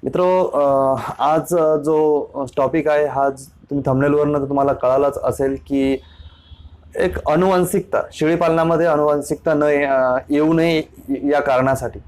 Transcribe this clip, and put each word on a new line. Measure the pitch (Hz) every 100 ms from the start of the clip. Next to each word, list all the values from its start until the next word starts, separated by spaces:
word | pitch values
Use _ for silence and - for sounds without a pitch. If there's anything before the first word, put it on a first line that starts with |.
मित्रो, | 135 151 180 185 170
अ, | 139 143 135 135 131 110 -
आज, | 135 160 143
अ, | 175 156 156
जो, | 143 156 156 147 -
अ, | 139 131 -
टॉपिक | 135 156 151
आहे, | 151
हा | 147 131 139
ज-, | 131 135 - -
तुम्ही | 143 135
थंबनेलवरनं | 131 143 147 147 147
तर |
तुम्हाला | 139 139 139
कळालंच | 135 131 131 143 139
असेल | 131 120 135 135 -
की | 139 135 135 - - - - - - - - - -
एक | 185 - -
अनुवांशिकता, | 156 185 185 180 196 - 110 -
शेळी | - 156 170
पालनामध्ये | 170 165 165 165 170
अनुवांशिकता | 147 151 147 143 151 -
न | 151
ये-, | 147 143 143
अ, | 135 127 127 131
येऊ | 143 156
नये | 165 165 160 147 - -
या | 135 143 147
कारणासाठी. | 139 127 131 131 123 107